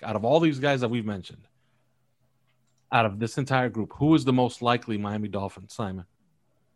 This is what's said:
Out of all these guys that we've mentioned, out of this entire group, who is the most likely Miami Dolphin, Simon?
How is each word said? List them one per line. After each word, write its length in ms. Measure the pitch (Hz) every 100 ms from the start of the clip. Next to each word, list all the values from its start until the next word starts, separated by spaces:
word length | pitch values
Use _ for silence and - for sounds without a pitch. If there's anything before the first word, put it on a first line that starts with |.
Out 120 | 107 107
of 100 | 113
all 140 | 156
these 200 | 165 135
guys 220 | 143 135
that 80 | 123
we've 160 | 120 107
mentioned, 420 | 98 - - _ _ _ _ _ _ _ _ _ _ _ _ _ _ _
out 140 | 127 110
of 140 | 101
this 180 | 113 -
entire 320 | 131 131 127
group, 240 | 110 98 -
who 180 | 147
is 120 | 160 131
the 80 |
most 280 | 127 123 -
likely 360 | 120 120 - 104
Miami 300 | 104 107 104
Dolphin, 400 | 98 98 - 98
Simon? 360 | - 101 95 87 _ _ _ _ _ _